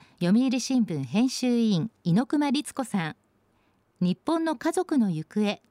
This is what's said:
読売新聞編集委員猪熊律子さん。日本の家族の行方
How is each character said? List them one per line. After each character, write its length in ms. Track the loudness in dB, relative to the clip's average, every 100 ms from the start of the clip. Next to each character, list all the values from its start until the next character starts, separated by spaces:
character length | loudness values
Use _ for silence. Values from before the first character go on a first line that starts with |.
| -16 -4
読 100 | 2
売 280 | 2 2 0
新 240 | 0 0 0
聞 180 | -2
編 240 | -2 0 0
集 300 | 0 0 2
委 140 | 2
員 200 | 2 -2 -4 0
猪 220 | 0 2
熊 240 | 0 0
律 220 | -2 -4
子 120 | -8 -6
さ 240 | -4 -4
ん。 60 | -8 _ _ _ _ _ _ _ -4
日 140 | -2 -2
本 300 | -2 0 0
の 100 | -2
家 160 | -2
族 260 | -2 0 0
の 120 | 0
行 180 | -2 -4
方 340 | -2 -2 -2 _